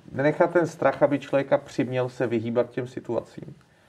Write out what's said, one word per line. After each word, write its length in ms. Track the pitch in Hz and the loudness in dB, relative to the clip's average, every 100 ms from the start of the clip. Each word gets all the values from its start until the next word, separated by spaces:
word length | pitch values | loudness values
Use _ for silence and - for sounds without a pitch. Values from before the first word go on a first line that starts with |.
| - | -10
nenechat 380 | 117 143 151 170 | 0 0 2 2
ten 160 | 175 160 | 4 0
strach, 360 | - 135 - | 0 0 2
aby 160 | 143 139 | 2 2
člověka 400 | - 139 135 143 | 0 -2 2 0
přiměl 500 | - - 120 127 127 | 0 -4 -2 -2 -2
se 180 | - 120 | -2 -2
vyhýbat 440 | 117 117 120 120 | 0 0 0 0
těm 160 | - 127 | -4 -6
situacím. 680 | - - 113 - - - - _ _ | -8 -4 -6 -6 -14 -16 -18 _ _